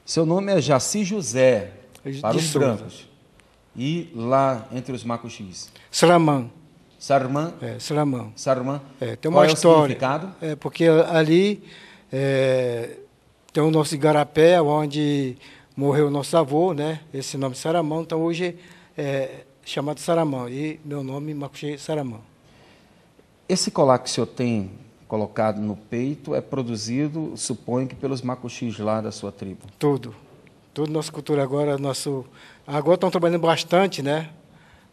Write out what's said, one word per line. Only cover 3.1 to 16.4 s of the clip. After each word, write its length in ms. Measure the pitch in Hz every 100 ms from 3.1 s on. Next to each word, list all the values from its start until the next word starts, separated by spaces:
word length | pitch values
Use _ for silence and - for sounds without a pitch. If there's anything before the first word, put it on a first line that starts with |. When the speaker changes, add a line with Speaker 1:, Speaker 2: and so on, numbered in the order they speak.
| _ _ _ _ _ _
Speaker 1:
E 380 | 107 135 170 165
lá 540 | 117 117 135 135 123 107
entre 220 | 123 135
os 80 | 127
macuxis? 680 | 120 117 117 - 98 87 - - -
Speaker 2:
Saramã. 600 | - 165 175 160 139 117 - - _ _ _
Speaker 1:
Saramã? 540 | - 139 127 139 165 165
Speaker 2:
É, 200 | 120 113
Saramã. 500 | - 151 147 127 110 107
Speaker 1:
Saramã. 440 | 139 131 127 143 139 -
Speaker 2:
É, 160 | 120 117
tem 160 | 160
Speaker 1:
Qual 80 | 160
Speaker 2:
uma 60 | 151
Speaker 1:
é 40 |
o 40 |
Speaker 2:
história. 260 | 156 170 160
Speaker 1:
significado? 520 | 143 120 131 151 190 180
Speaker 2:
É, 140 | 160
porque 300 | 147 147 -
ali, 800 | 165 160 160 165 156 170 202 202 - - - - -
é, 840 | 135 139 135 131 131 123 117 117 - - _ _ _ _
tem 80 | -
o 120 | 156
nosso 220 | 160 151 147
igarapé, 640 | 156 147 143 156 160 180
onde 760 | 147 151 151 143 147 143 131 123 - - _ -
morreu 320 | 139 143 147
nosso 260 | 143 131
avô, 360 | 170